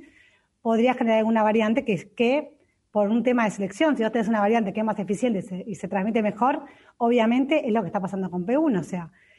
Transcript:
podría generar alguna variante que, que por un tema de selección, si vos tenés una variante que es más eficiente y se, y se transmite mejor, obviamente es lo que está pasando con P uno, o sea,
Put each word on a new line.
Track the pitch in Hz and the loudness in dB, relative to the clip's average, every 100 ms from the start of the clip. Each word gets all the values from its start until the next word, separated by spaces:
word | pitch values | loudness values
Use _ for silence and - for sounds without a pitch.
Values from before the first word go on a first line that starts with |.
| - _ _ _ _ _ | -14 _ _ _ _ _
podría | 226 226 240 | -2 2 2
generar | 240 233 220 | 2 2 2
alguna | 220 226 | 2 2
variante | 214 220 214 226 269 | 2 2 2 0 0
que, | 180 - | -4 -4
que | - 240 277 285 - _ _ _ | -2 0 0 -2 -12 _ _ _
por | 208 202 | 0 2
un | 233 | 2
tema | 233 247 | 2 2
de | 220 | 0
selección, | - 190 - 311 240 | -2 -6 0 0 2
si | |
vos | 220 | 0
tenés | 226 208 | -2 0
una | 226 | 2
variante | 202 233 196 | 2 2 0
que | 214 | -2
es | 220 | -4
más | 214 | -4
eficiente | 180 202 247 196 | -4 -2 0 -2
y | |
se, | - 185 233 | -6 -10 -10
y | 196 | -10
se | 185 | -6
transmite | 196 196 226 | -4 -2 0
mejor, | 208 208 247 302 - - - _ | -2 0 0 0 -6 -20 -20 _
obviamente | 233 247 220 247 269 311 254 | 2 4 4 2 2 0 0
es | |
lo | 220 | -2
que | 185 | -2
está | 208 | -4
pasando | 190 196 185 | -4 -6 -6
con | 180 | -4
P | 175 269 | -2 0
uno, | 320 202 | 2 0
o | |
sea, | 147 185 165 - _ | -4 -8 -10 -18 _